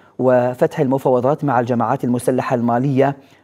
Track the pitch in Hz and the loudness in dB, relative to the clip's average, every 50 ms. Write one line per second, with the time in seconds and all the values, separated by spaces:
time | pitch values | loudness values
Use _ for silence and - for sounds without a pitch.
0 | _ _ _ - 123 127 127 123 123 123 127 - 165 160 - 165 147 123 135 139 | _ _ _ -2 2 2 4 4 2 0 0 -2 -2 -2 0 -2 -2 0 0 0
1 | - 143 127 123 120 135 156 - 151 139 120 123 120 120 123 117 113 113 135 - | 0 2 0 2 2 0 0 0 -2 -2 0 0 0 0 0 -2 0 -2 -2 -2
2 | - 120 123 123 - 143 131 127 - - 131 120 117 117 120 120 131 147 131 131 | -2 -2 -2 -2 -2 -2 -2 -2 -2 -2 -2 -2 0 0 0 0 0 0 2 2
3 | 135 139 139 - - _ _ _ | 0 0 0 -6 -14 _ _ _